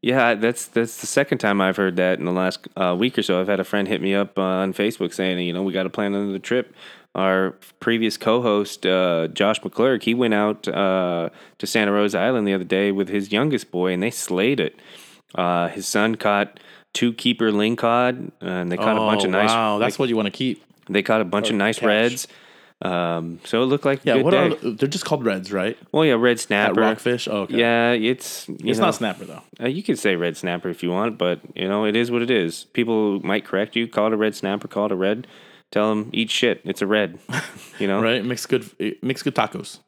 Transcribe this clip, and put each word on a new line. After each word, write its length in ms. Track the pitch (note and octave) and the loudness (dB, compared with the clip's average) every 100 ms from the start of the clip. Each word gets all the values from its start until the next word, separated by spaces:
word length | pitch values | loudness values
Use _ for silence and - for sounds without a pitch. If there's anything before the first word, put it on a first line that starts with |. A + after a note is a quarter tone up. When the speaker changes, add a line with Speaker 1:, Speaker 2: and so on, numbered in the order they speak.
Speaker 1:
Yeah, 320 | - C3 A#2 | 2 4 4
that's, 320 | G#2+ A2+ A#2+ - | 4 0 -2 -2
that's 340 | - A2+ - | 0 -2 -4
the 60 | - | -2
second 300 | - C#3 C3 | 0 2 0
time 240 | A2 G2+ | 2 2
I've 160 | F#2+ F#2 | 2 2
heard 180 | G2 F2+ | 0 2
that 200 | F2+ F#2 | 0 2
in 80 | E2+ | 0
the 60 | |
last, 360 | F#2 F#2 - - - | 0 0 -4 -12 -2
uh, 200 | F#2 F2+ | 0 2
week 220 | A#2+ A#2+ | 0 0
or 20 | |
so. 180 | G2+ F2+ | 0 0
I've 80 | F#2 | 2
had 120 | G2+ | 0
a 40 | |
friend 240 | F#2 G2+ G2 | 0 -2 0
hit 140 | G#2+ | -2
me 140 | F#2+ G2 | 0 0
up, 220 | G2+ - | -2 -2
uh, 40 | |
on 320 | F#2+ F#2 G2 | -2 0 -2
Facebook 400 | F#2+ G#2 A#2 F2+ | 0 -2 0 -6
saying, 260 | - F#2 F2+ F2 | -2 -2 -2 -2
you 80 | |
know, 80 | F2 | -2
"We 120 | F#2+ | -2
gotta 180 | F#2+ F#2 | -2 -4
plan 240 | - G2+ G2+ | -4 -2 -2
another 240 | G2+ F#2+ | -4 -6
trip." 340 | - B2 A#2+ - - - _ | -2 -2 -2 -10 -20 -20 _
Our 380 | - F#2+ F#2+ F#2+ - - _ | -2 2 2 0 -4 -20 _
previous 380 | - A2+ A2+ - | -2 0 0 0
co-host, 680 | - A2+ A#2+ G#2 G2+ - G2 | 0 2 2 2 0 -4 0
uh, 400 | F#2 F#2 E2+ E2 | 2 2 2 -2
Josh 360 | - G2+ G#2+ | 0 2 2
McClurg, 380 | G2 - A#2+ B2 | -4 0 2 2
he 140 | - A#2 | 0 0
went 180 | A#2+ | 2
out, 340 | G#2 G#2+ G#2+ - | 2 2 -2 -4
uh, 600 | C2+ G2 F#2+ F2+ F2 E2+ - - _ | 0 2 2 0 -2 -4 -8 -20 _
to 80 | G2+ | -2
Santa 240 | A2+ G#2 | 2 2
Rosa 260 | G2+ G#2 G2 | 4 2 2
Island 280 | G#2 B2+ G#2 | 0 2 2
the 60 | |
other 100 | F#2+ | 0
day 280 | F2+ F#2+ G2+ | 0 2 2
with 180 | G2 F#2 | 2 0
his 220 | G2+ G2 | -2 0
youngest 380 | G#2 C#3+ C3+ - | 0 2 0 -4
boy, 240 | F2+ F#2 | -2 0
and 80 | F2+ | 0
they 100 | G#2 | -2
slayed 480 | - - F2+ G#2+ C3+ | -4 -4 0 2 0
it. 200 | D#2 - - - - - _ - | -2 -6 -20 -20 -20 -20 _ -4
Uh, 320 | F2 F2 F2 | 0 0 -2
his 200 | G2+ F#2 | -4 -4
son 280 | G#2 A2 A2 | 0 0 0
caught 440 | G#2+ G2+ G2+ - - - _ | 0 0 0 -6 -20 -20 _
two 200 | - A#2+ | -2 -2
keeper 380 | A2+ B2 A#2 A2+ | 0 0 2 2
lingcod, 800 | G#2 G#2+ A#2 A#2+ A#2 B2 B2+ - - | 2 2 0 2 2 2 -2 -8 -10
and 300 | F2+ F#2 F2 | -6 -4 -4
they 60 | F2+ | -2
caught 200 | G#2+ G#2+ | 0 2
a 20 | |
bunch 220 | G#2+ G#2 | 2 2
Speaker 2:
Oh, 40 | G2 | 2
Speaker 1:
of 60 | |
nice 180 | F#2 G#2+ | 2 2
Speaker 2:
wow. 280 | A2+ A2 G#2 | 2 2 2
That's 180 | A#2 - | 0 0
Speaker 1:
they, 40 | |
Speaker 2:
what 80 | C3+ | -2
you 60 | A2+ | 0
wanna 140 | G#2 | -2
keep. 320 | - B2+ G#2 _ _ _ | -2 -4 -4 _ _ _
Speaker 1:
they 120 | F#2 | -2
caught 200 | G2 A2 | 2 2
a 40 | G2 | 2
bunch 220 | G2+ A2 | -2 0
Speaker 2:
Or 40 | |
Speaker 1:
of 40 | A2 | 0
nice 220 | G2+ A2 | 0 0
Speaker 2:
catch. 80 | G#2+ | 2
Speaker 1:
reds. 400 | G#2 A#2 B2+ - - - - - _ | 4 2 0 -10 -14 -20 -20 -20 _
Um, 560 | F#2 F2+ F2 E2+ E2 E2+ - | -4 -2 -2 -2 -6 -10 -4
so 180 | A2+ | 0
it 40 | C3 | 2
looked 180 | C#3 C#3 | 2 0
like 160 | C3+ | 0
a 60 | - | 2
Speaker 2:
Yeah, 60 | A2+ | 2
Speaker 1:
good 100 | B2+ | 4
Speaker 2:
what 60 | |
Speaker 1:
day. 60 | F#3 | 4
Speaker 2:
are 120 | F3+ - | 2 0
the, 160 | - | -4
they're 180 | A2 C#3 | -2 -2
just 160 | F3 - | -2 -2
called 180 | D3+ A#2 | 0 0
reds, 260 | F#2+ F#2 | -2 -2
right? 220 | G2+ F#2+ B2 - | -2 -2 -4 -4
Speaker 1:
Well, 100 | D3+ D#3 | 2 4
yeah, 80 | |
red 260 | A#2+ B2 A#2 | 4 4 2
snapper. 420 | - G#2 G#2 G2 | 0 2 4 4
Speaker 2:
At 60 | A2 | 2
rockfish? 380 | A2 - B2 - | 2 0 -2 -2
Oh, 140 | G#2+ | -4
okay. 140 | F#2+ A2+ | -2 0
Speaker 1:
Yeah, 360 | A#2 A#2 A#2 | 2 4 2
it's, 540 | A#2+ A2 B2 - - - | 2 0 -2 -6 -12 -12
you 80 | - F#2+ | -8 -2
Speaker 2:
It's 120 | A2 | 2
Speaker 1:
know, 60 | F3 | 2
Speaker 2:
not 80 | - | 2
snapper, 280 | A2+ F2+ - | -4 -6 -12
though. 160 | D2+ - - | -16 -20 -8
Speaker 1:
uh, 80 | A#2+ | -6
you 120 | D3 | -4
can 140 | - C#3 | -4 -2
say 200 | G#2 F2+ | 0 0
red 180 | F2 D#2+ | 0 -4
snapper 320 | F2+ F2 F#2 | -6 -4 -6
if 140 | F2 | -6
you 80 | F2 | -4
want, 260 | F2+ A2 G#2+ | -2 -2 -2
but, 220 | F2+ E2+ - - | -2 -2 -6 -6
you 120 | F#2 | -2
know, 180 | G#2 G#2+ | 0 0
it 100 | G#2+ | 0
is 160 | A#2+ | 0
what 100 | A#2+ | 0
it 80 | A#2+ | 0
is. 360 | A#2+ E2+ D#2+ - | 0 0 -4 -8
People 480 | - A#2 A2 G#2+ G2 E2+ | -4 0 2 2 0 -2
might 180 | G2+ - | -4 -2
correct 300 | F#2+ G#2+ A#2 | -2 -2 -2
you, 100 | A#2 | -2
call 200 | - G#2+ | 0 0
it 60 | |
a 40 | A2 | 2
red 180 | G#2+ G#2 | 0 -2
snapper, 320 | G2 G2+ - | -4 -4 -4
call 200 | - G#2 | -4 -2
it 40 | |
a 40 | F#2+ | 0
red. 300 | F#2+ A2 B2+ - - - _ | 0 -2 -6 -20 -20 -20 _
Tell 180 | - G#2+ | 0 0
'em, 200 | G#2+ G#2+ | 0 -2
"Eat 160 | - G#2 | -2 -2
shit. 320 | - B2 G2 E2 | 2 0 0 -4
It's 160 | F#2+ | -4
a 40 | G2 | 0
red." 300 | G#2+ G2 E2+ - | 2 0 -6 -8
Speaker 2:
<laughs> 500 | - - - - - | -8 -8 -14 -20 -6
Speaker 1:
You 80 | G2+ | -2
know? 140 | G2 | 0
Speaker 2:
Right? 120 | A2+ A#2+ | 2 0
It 80 | G#2+ | -2
makes 200 | B2 - | -6 -2
good, 240 | B2+ A2+ _ | -2 -2 _
it 240 | G2+ - | -6 -4
makes 220 | B2 B2+ | -4 -4
good 100 | - | -2
tacos. 460 | - A2 - G2+ - | 0 -2 -2 -12 -16